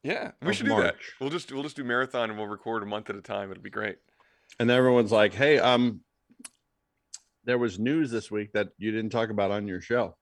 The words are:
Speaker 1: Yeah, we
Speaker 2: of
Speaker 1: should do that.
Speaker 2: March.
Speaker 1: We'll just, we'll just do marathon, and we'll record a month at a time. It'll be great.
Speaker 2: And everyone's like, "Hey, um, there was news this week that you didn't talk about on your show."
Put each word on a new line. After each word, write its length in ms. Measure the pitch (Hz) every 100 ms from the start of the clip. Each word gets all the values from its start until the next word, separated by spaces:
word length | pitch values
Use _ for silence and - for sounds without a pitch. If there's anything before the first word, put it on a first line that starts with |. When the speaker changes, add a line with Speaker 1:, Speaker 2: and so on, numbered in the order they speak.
Speaker 1:
Yeah, 300 | 135 - - -
we 80 | 156
Speaker 2:
of 40 | 202
Speaker 1:
should 100 | 220
do 60 | 214
that. 0 |
Speaker 2:
March. 320 | - - - -
Speaker 1:
We'll 120 | 135
just, 200 | 170 -
we'll 120 | 135
just 120 | 147
do 100 | 139
marathon, 440 | 123 123 131 127 113
and 100 | 107
we'll 80 | 104
record 340 | 104 113 113
a 40 | 101
month 220 | 104 107
at 80 | 101
a 60 |
time. 280 | - 101 98
It'll 120 | 95
be 80 | 107
great. 260 | 107 107 92 _ _ _ _ _ -
Speaker 2:
And 100 | 120
everyone's 400 | 123 127 123 107
like, 220 | 110 107
"Hey, 260 | 98 143 143
um, 420 | 104 123 123 104 _ _ _ _ - _ _ _ _ _ _ - _ _
there 140 | 123 123
was 200 | 120 92
news 320 | 117 160 143
this 200 | 113 -
week 220 | 107 101
that 160 | 104 95 _
you 120 | 104
didn't 180 | 110 110
talk 200 | 117 113
about 200 | 104 98
on 160 | 104 101
your 140 | 90
show." 360 | - 120 104 -